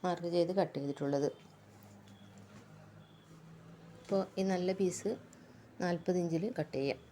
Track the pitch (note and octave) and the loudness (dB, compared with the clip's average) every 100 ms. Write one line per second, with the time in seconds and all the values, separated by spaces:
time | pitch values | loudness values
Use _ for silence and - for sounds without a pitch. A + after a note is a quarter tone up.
0 | F#3 F3 F3 F3 E3 F#3 E3 - C#3 C#3 | 0 0 2 4 4 4 2 0 -4 -2
1 | C#3+ C#3+ C#3 - - - - - - - | 2 2 2 -2 -18 -20 -20 -20 -20 -20
2 | - - - - - - - - - - | -20 -20 -20 -20 -20 -20 -20 -20 -20 -20
3 | - - - - - - - - - - | -20 -20 -20 -20 -20 -20 -20 -20 -20 -20
4 | - G3 F#3+ - F#3+ F#3 F3+ F#3 F#3+ F3 | 0 0 2 0 0 2 2 2 2 2
5 | G3 B3 - - - - - - F3 F3 | -2 -4 -8 -20 -20 -20 -20 -4 0 0
6 | E3+ F3+ F3 E3 G3+ B3+ D3+ C3+ C#3 B2 | 2 2 4 2 0 -2 -2 0 0 -2
7 | - | -6